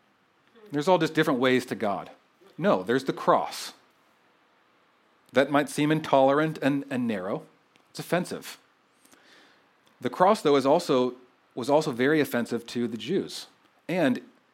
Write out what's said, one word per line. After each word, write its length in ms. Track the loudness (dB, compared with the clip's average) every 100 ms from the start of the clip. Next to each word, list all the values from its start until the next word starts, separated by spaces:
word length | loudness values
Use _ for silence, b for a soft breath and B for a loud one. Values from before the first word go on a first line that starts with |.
| _ _ _ _ _ _ -8
There's 160 | -4 2
all 100 | 4
just 160 | 2
different 260 | 0 0 2
ways 260 | 2 2 0
to 80 | -4
God. 340 | -4 -4 -8 -18 _ _ _ -4
No, 240 | 0 0
there's 220 | 2 -2
the 100 | -2
cross. 600 | -4 2 2 2 -8 -14 -16 _ _ _ _ _ _ _ _ _ _ _ _ _ _ _
That 160 | 0 2
might 200 | 2 0
seem 240 | -2 0
intolerant 640 | 0 2 4 4 4 0 0
and, 220 | -2 -2 -4
and 180 | -4 -4
narrow. 360 | -4 -4 -8 -10 _ _ _ _
It's 100 | -14
offensive. 580 | -4 -4 -4 -10 -12 -18 _ _ _ _ _ b b b b b b b _ _
The 80 | -6
cross, 320 | 2 4 4
though, 160 | 4 2
is 80 | 4
also, 480 | 2 2 0 0 -4 -18 _ _ -8
was 140 | 0
also 220 | 2 2
very 280 | 0 0 2
offensive 460 | 0 -2 -4 -6 -6
to 180 | -6 -6
the 120 | -6
Jews 500 | -4 -4 -4 -10 -16 _ _ _ -6
and, 320 | 0 2 0 -6 _ _